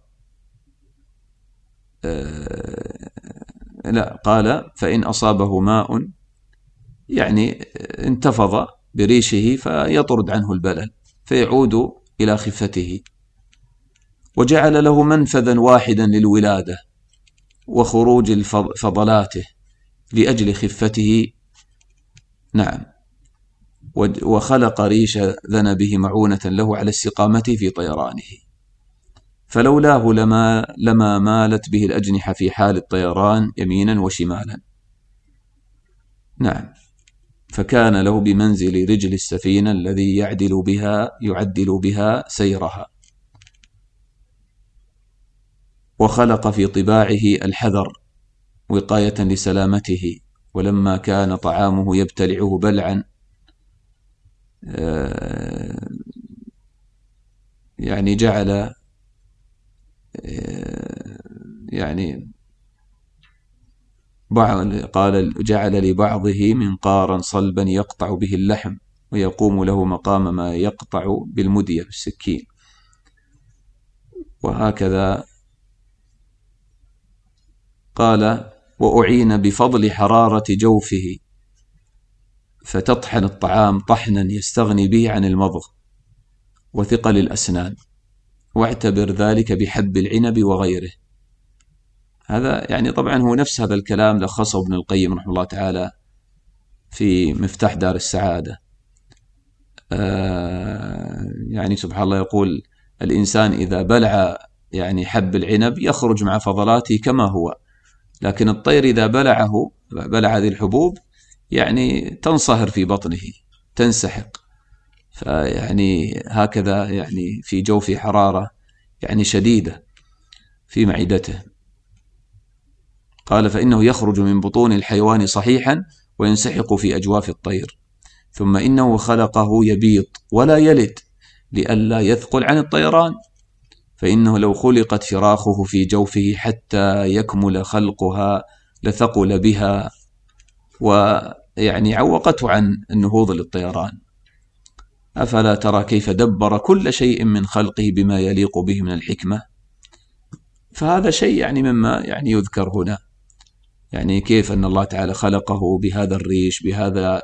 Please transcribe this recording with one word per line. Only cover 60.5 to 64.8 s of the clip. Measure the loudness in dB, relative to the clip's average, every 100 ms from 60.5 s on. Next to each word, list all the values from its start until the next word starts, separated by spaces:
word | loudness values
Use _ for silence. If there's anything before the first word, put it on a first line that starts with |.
| -10 -10 -12 -12 -14 -16 -18 -20 -20 -20 -20 -10
يعني | -6 -6 -4 -6 -8 -14 -20 _ _ _ _ _ _ _ _ _ _ _ _ _ _ _ _ _ _ _
بعض، | 0 2 0 -2
قال: | -6